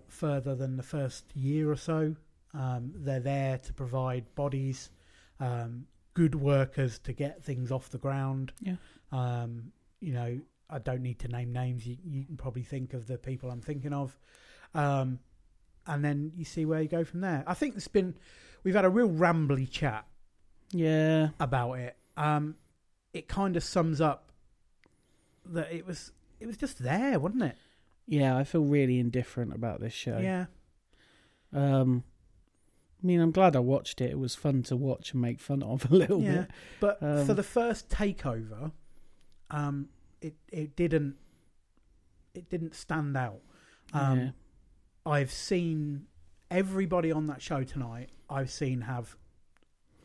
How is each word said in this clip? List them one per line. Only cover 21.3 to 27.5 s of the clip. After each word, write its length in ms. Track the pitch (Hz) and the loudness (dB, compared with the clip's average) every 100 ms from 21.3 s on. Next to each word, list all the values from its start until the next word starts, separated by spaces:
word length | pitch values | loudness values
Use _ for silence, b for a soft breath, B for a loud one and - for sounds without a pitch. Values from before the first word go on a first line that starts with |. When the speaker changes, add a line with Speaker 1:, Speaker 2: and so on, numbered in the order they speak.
| - | 0
Speaker 1:
about 340 | 143 131 120 127 | 0 0 -2 -4
it. 200 | 123 - _ - | -8 -12 _ -2
Um, 400 | 151 151 151 156 _ _ _ _ _ | 0 2 0 -8 _ _ _ _ _
it 160 | 175 - | -12 -6
kind 260 | - 196 170 | -2 0 0
of 80 | |
sums 380 | - 190 165 151 | 0 2 2 2
up 320 | 156 - _ _ _ _ _ _ _ _ _ _ _ _ 180 | 2 0 _ _ _ _ _ _ _ _ _ _ _ _ -8
that 260 | 165 147 | -6 -4
it 160 | 170 185 | -6 -8
was, 240 | 175 - - _ - | -10 -12 -20 _ -14
it 60 | 226 | -12
was 100 | 214 | -6
just 220 | 277 - | -6 -4
there, 340 | 123 175 277 196 | -2 0 2 0
wasn't 260 | 160 247 | 0 0
it? 120 | 165 | -2